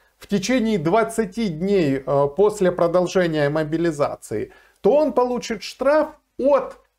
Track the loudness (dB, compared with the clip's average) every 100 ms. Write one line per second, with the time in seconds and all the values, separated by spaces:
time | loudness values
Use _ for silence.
0 | _ _ -4 -4 0 0 0 0 2 0
1 | 0 -2 -4 -4 -6 -4 0 2 2 -2
2 | 0 0 0 2 0 2 -2 0 0 2
3 | 0 0 0 0 0 0 -2 -2 -2 0
4 | -2 -4 -8 -8 -8 -12 _ _ 2 4
5 | 2 0 0 -2 -6 -10 -10 -4 0 2
6 | 0 -6 _ -4 2 2 0 -12 _